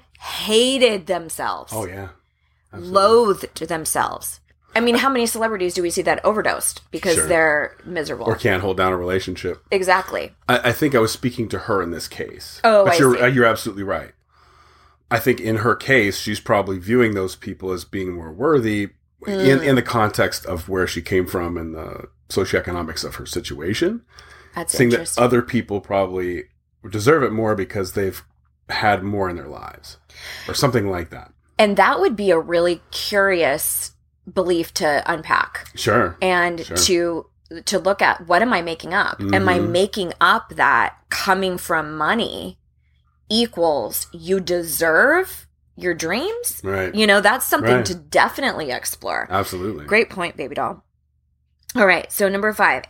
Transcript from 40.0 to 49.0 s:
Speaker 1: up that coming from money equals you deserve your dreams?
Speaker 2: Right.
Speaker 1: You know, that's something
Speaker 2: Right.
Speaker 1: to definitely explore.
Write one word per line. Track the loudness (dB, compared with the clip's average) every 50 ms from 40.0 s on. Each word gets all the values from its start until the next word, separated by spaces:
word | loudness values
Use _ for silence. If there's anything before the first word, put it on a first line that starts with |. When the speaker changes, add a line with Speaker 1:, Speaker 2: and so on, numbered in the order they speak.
| -6 -6 -2 0
Speaker 1:
up | 2 2 2 2 0 -6 -2
that | 2 2 4 4 4 2 0 -4 _ _ -10
coming | -8 -4 0 0 0 2 0 -2 -4 -4
from | -4 -4 -2 -2 -2 -4 -6 -4
money | -2 0 0 0 -2 -4 -6 -10 -12 -12 -14 _ _ _ _ _ _ _ _ _ _ _ _ _ _ -4
equals | 0 0 0 0 0 0 0 2 2 0 -2 -4 -6 -8 -10 -10 -14
you | -10 -4 -2 -2 -2
deserve | 0 -2 -2 -4 -4 -4 -4 -2 0 2 4 4 4 4 4 2 0 -2 -8 -18 -20 _ _ _ _ _ _
your | -8 -4 -4 -4
dreams? | -2 -4 -4 -4 -4 -4 -4 -6 -6 -6 -8 -8 -8 -6
Speaker 2:
Right. | -4 -4 -2 -2 -2 0
Speaker 1:
You | 2 4 6
know, | 6 6
that's | 6 4 2 2 0
something | 0 0 0 2 4 4 4
Speaker 2:
Right. | 2
Speaker 1:
to | 0 -4
definitely | -8 -6 0 2 4 4 2 2 -2 -4 -4 -2 -4 -4 -6
explore. | -6 -6 -6 -8 -10 -8